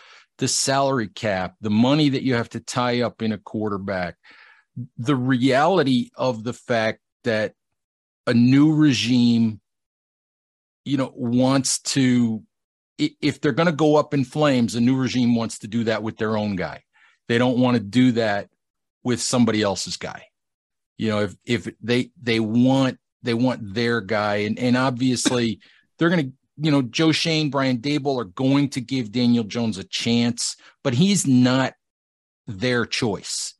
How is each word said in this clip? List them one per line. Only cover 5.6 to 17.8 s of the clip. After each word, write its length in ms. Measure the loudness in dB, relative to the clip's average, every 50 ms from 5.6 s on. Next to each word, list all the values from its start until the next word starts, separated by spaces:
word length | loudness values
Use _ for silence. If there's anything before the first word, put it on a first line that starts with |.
| 2 2 2 2 2 2 0 0 -2 -4 -6
of 300 | -6 -4 -4 -4 -4 -8
the 80 | -10
fact 480 | -10 -10 -6 -4 -2 -2 -2 -2 -4 -6 _ _ _ _ -6
that 300 | -4 -2 -2 -4 -6 _ _ _ _ _ _ _ _ _ _ _ _ _ _ -4
a 80 | 0 2
new 400 | 4 4 6 6 6 6 6 4
regime, 880 | 4 4 4 4 2 0 0 2 4 4 4 4 2 2 0 -2 -6 _ _ _ _ _ _ _ _ _ _ _ _ _ _ _ _ _ _ _ _ _ _ _ _ -8
you 100 | -4 -2
know, 160 | -2 -2 -4 -6
wants 640 | -6 -4 0 2 2 4 4 2 2 0 -2 -4 -4
to, 600 | -4 -2 0 2 2 4 4 4 2 0 -2 -4 -8 _ _ _ _ _ _ _ _ _ _ -4
i-, 160 | -4 -4 -4 -2
if 180 | -2 -2 -2 0
they're 120 | -2 -2
gonna 180 | 2 2 2 2
go 260 | 2 2 2 4 4
up 180 | 4 2 2 0
in 100 | -2 -2
flames, 500 | -2 -2 0 2 2 2 2 2 0 0
a 60 | 2
new 160 | 2 2 2
regime 380 | 2 0 -2 0 0 2 2 2
wants 240 | 0 -2 -4 -8 -10
to 100 | -12 -6
do 160 | -4 -4 -2
that 180 | -2 -2 -2
with 140 | -4 -6 -6
their 220 | -4 -4 -2 -2 -2
own 180 | -2 -2 -4
guy. 260 | -4 -6 -8 -10 -14 _ _ _ _ _ _ _ _ _ -2
They 80 | 0
don't 220 | 2 2 2 2 2
wanna 220 | 2 2 2 0